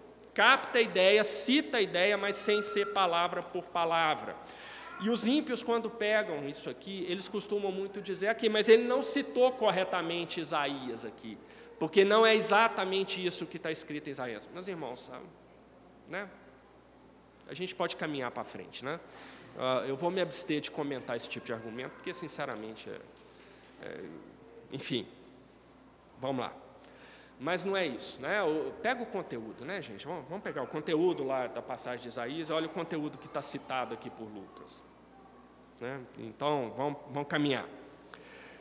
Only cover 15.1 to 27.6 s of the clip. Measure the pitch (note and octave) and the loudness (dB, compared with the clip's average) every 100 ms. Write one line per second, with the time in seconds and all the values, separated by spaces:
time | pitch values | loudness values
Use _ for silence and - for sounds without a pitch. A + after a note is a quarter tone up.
15.1 | C3 F#3 - - - - - - - - | -14 -16 -20 -20 -20 -20 -20 -20 -20 -10
16.1 | F3+ G3+ - - - - - - - - | -10 -8 -12 -20 -20 -20 -20 -20 -20 -20
17.1 | - - - - C#3+ F#3 F#3 F3 - D#3+ | -20 -20 -20 -14 -8 -6 -2 -4 -2 -4
18.1 | C#3+ B2+ B2 G#2+ G2 E2 - C3 E3 - | -2 -4 -4 -8 -10 -12 -10 -8 -8 -10
19.1 | - - - - - B2+ B2+ B2 C3+ F3 | -18 -18 -18 -16 -4 0 2 0 0 0
20.1 | F#3+ E3+ - - D3+ C3+ - C#3+ C3 B2 | 0 0 0 0 -2 -2 -4 -4 -4 -4
21.1 | A#2+ - A#2+ - A2+ A2+ A#2 C#3 - F3+ | -4 -4 -6 -6 -6 -6 -8 -10 -10 -10
22.1 | F3 D#3 - C#3+ A2 A2 A2 G#2 G#2 - | -8 -6 -6 -6 -6 -10 -12 -12 -12 -14
23.1 | - - - - - - - - D2+ F2 | -20 -20 -20 -20 -20 -20 -16 -12 -10 -12
24.1 | D#2+ - - - - - C3 - B2 - | -14 -18 -20 -20 -20 -12 -10 -4 -4 -4
25.1 | - - - - - - - - - - | -12 -20 -20 -20 -20 -20 -20 -20 -20 -20
26.1 | - C3 C3 G#2 - - - - - - | -8 -4 -2 -4 -8 -18 -20 -20 -20 -20
27.1 | - - - C#3 F3+ | -20 -20 -8 -2 -2